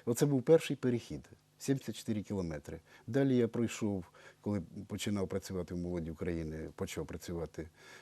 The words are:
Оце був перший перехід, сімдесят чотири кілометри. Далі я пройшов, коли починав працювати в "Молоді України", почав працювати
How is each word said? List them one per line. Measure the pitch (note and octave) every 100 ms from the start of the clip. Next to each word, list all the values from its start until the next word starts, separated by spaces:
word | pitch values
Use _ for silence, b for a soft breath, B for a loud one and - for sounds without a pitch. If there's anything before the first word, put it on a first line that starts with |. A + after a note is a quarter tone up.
| -
Оце | A#2+ D3
був | C#3
перший | A#2+ D#3+ - C#3
перехід, | C3+ A#2+ - D2 - - _ _
сімдесят | - C3+ - G#2+
чотири | - G#2+
кілометри. | F#2+ G2+ F2 D2+ - E2 - b -
Далі | B2 C#3 B2
я | A#2
пройшов, | A#2 A2+ - G#2+ G2 F2 b b b
коли | - G#2 E2 G2+ G2
починав | G#2 - G2+ F#2
працювати | G2 - F#2+ E2+
в | F2+
"Молоді | F2 F2+ D#2+
України", | D#2+ F2+ E2 D#2 D#2+ D#2+
почав | - F#2+ - D2+
працювати | E2+ - E2+ D#2 - E2+ B B B